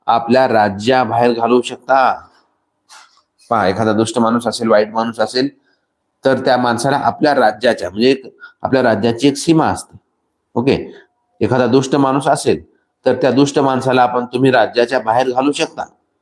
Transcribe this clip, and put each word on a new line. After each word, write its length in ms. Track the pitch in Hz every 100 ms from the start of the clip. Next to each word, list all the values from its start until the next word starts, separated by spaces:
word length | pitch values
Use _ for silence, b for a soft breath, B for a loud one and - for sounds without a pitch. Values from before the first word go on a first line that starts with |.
| -
आपल्या 420 | 117 110 123 131
राज्याबाहेर 840 | 113 104 98 110 127 117 113 120
घालवू 300 | 117 117 123
शकता." 640 | 120 123 - 135 123 92 - _ _ _ _ _ _ B B B _ _ _
पहा, 180 | 113 95
एखादा 240 | 98 110
दुष्ट 260 | 104 110 123
माणूस 280 | 113 120 117
असेल, 220 | - 113
वाईट 200 | 107 107
माणूस 320 | 113 113 113
असेल, 280 | 107 123 139 - _ _ _ _ _ _
तर 200 | 135 127
त्या 120 | 135 123
माणसाला 400 | 123 117 139 139
आपल्या 380 | 120 - 147
राज्याच्या, 560 | 139 110 - 123 113 90
म्हणजे 200 | 98 123
एक, 260 | 135 - - B _
आपल्या 200 | - 131
राज्याची 460 | 120 107 117 117 143
एक 80 | -
सीमा 300 | - 160 120
असते. 300 | 87 - - _ _ _ _ _
ओके, 400 | 120 131 160 - B B _ _ _
एखादा 260 | 107 127 123
दुष्ट 300 | 135 135 147
माणूस 300 | 135 135 -
असेल, 380 | 147 123 82 - _ _ _ 127
तर 80 |
त्या 160 | 123 139
दुष्ट 280 | 120 143 156
माणसाला 440 | 135 131 127 127
आपण, 220 | 123 123
तुम्ही 260 | 120 123 131
राज्याच्या 500 | 127 120 120 120 131
बाहेर 300 | 110 120 131
घालू 220 | 123 139
शकता. 320 | 143 156 - - _ _ _